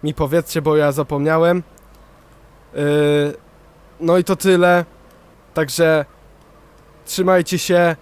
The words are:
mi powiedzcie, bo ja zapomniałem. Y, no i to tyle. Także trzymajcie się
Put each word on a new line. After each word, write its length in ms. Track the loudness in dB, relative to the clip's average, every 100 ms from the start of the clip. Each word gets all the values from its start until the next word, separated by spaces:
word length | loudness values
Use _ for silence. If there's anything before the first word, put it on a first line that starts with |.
mi 100 | -6
powiedzcie, 480 | -4 -2 -2 -2 -6
bo 160 | 0 0
ja 140 | 0
zapomniałem. 720 | -2 -4 -4 -2 0 2 0 -4 -20 -20 -20 -20 -20 _ -20 -20 -20 _ -6
Y, 580 | -2 0 0 0 -2 -6 _ _ -20 _ -20 _
no 180 | 0 0
i 60 |
to 120 | 0 -2
tyle. 500 | 2 4 4 2 0 -12 -20 -20 _ _ _
Także 520 | -6 -4 0 2 2 -2 -12 -20 -20 _ -20 -20 _ -20 -20 -12
trzymajcie 540 | -4 2 2 0 -4
się 360 | 0 2 2 -2